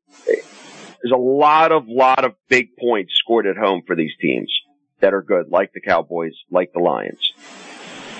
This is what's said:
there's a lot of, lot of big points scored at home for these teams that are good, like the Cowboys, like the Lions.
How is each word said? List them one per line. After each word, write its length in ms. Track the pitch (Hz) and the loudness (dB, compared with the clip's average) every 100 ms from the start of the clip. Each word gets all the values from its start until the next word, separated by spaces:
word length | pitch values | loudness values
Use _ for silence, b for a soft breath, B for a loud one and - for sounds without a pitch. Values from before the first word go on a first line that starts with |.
| _ _ - | _ _ -4
there's 880 | - - - - - - - 120 | -4 -4 -20 -20 -20 -20 -10 -2
a 40 | 127 | 0
lot 560 | 127 139 147 156 160 | 2 2 4 4 4
of, 160 | 160 113 | 2 0
lot 360 | 120 127 131 | 2 4 4
of 100 | 131 - - | 0 -4 -2
big 280 | 127 117 - | 0 0 -4
points 380 | 120 110 90 | -2 0 -2
scored 320 | - - 117 101 | -4 0 0 0
at 100 | 92 | 0
home 260 | 104 92 | 0 0
for 120 | - 85 | -2 -4
these 160 | 78 - | -4 -4
teams 320 | 78 62 50 - - _ _ _ | -2 -2 -4 -8 -10 _ _ _
that 120 | 98 | 2
are 100 | 98 | 2
good, 260 | 80 92 85 | 0 -2 0
like 220 | 90 101 | -2 -2
the 80 | - | -6
Cowboys, 540 | 101 85 78 85 82 73 - | -2 -2 -2 -6 -8 -10 -6
like 220 | 90 90 | -4 -2
the 80 | 87 | 0
Lions. 520 | 87 60 50 - - - - - - - - - - - | 0 -2 -6 -8 -8 -8 -20 -20 -20 -20 -20 -18 -18 -18